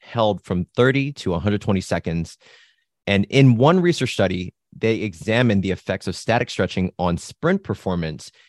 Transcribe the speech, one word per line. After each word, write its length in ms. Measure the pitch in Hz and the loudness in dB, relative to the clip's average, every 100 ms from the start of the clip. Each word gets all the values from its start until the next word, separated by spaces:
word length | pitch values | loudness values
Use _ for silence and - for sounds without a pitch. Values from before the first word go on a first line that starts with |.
held 440 | - 120 107 95 | -8 0 0 0
from 220 | - 90 85 | -4 -4 -4
thirty 380 | - 127 139 139 | 2 2 2 -2
to 220 | 139 - | -6 -4
a 40 | 85 | -2
hundred 220 | 98 101 | -2 -2
twenty 200 | - 95 | 0 -2
seconds. 560 | - 85 - 82 80 - _ - _ _ _ _ - | -2 -6 -4 -4 -6 -10 _ -20 _ _ _ _ 0
And 200 | 101 101 | 0 2
in 300 | 135 135 113 | 6 6 6
one 240 | 139 185 | 4 4
research 320 | 175 - 120 | 2 0 -4
study, 420 | - 95 92 90 _ _ - | 0 -2 -2 -8 _ _ -4
they 200 | 110 110 | -2 0
examined 640 | 104 87 107 113 120 101 | -4 -6 -2 2 4 2
the 80 | 95 | 0
effects 380 | 90 - 95 - | -4 -6 -8 -6
of 80 | - | -8
static 340 | - 117 123 | -2 -2 -2
stretching 400 | - 92 - 92 - | -2 -2 -2 -4 -2
on 180 | 87 87 | -2 -2
sprint 460 | - - 160 196 | -6 -6 -2 -2
performance 680 | - - 98 87 80 73 - _ | -4 -6 -4 -4 -4 -8 -16 _